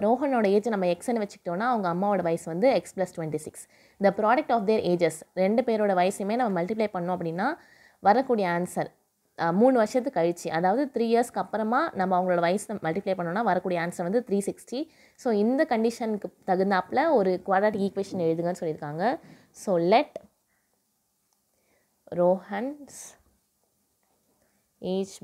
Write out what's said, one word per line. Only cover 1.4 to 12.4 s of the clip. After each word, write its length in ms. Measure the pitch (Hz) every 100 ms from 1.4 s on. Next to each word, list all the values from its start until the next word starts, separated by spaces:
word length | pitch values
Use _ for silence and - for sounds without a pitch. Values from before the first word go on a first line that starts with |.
| - 175 233
அவங்க 160 | 240 185
அம்மாவோட 320 | 170 202 196 170
வயசு 180 | 165 -
வந்து 160 | 165 240 220
X 140 | - -
plus 160 | 180 -
twenty-six. 360 | 160 151 - - - _ _ _
The 120 | 196 185
product 320 | 214 254 302 233
of 80 | 202
their 120 | 220 -
ages, 260 | 175 170 156 - -
ரெண்டு 220 | 190 233 247
பேரோட 260 | 220 208 185
வயசுமே 360 | 180 185 196 233
நம்ம 140 | 247 185
மல்டிப்ளை 300 | 175 220 208 185
பண்ணோம் 200 | 175 180
அப்படின்னா, 300 | 170 165 240 339 - _ - _ 190
வரக்கூடிய 400 | 214 269 233 185 175
ஆன்சர், 340 | 180 - 151 - _ _ _ -
அ, 80 | 165 175
மூணு 160 | 247 254
வருஷத்துக்கு 360 | 214 262 254 180
கழிச்சு, 300 | 170 175 165 160
அதாவது 240 | 180 220 262 233
த்ரீ 100 | 226
இயர்ஸ்க்கு 300 | 226 233 -
அப்புறமா 360 | 202 208 220 247 330 202
நம்ம 120 | 185 180
அவங்களோட 240 | 185 175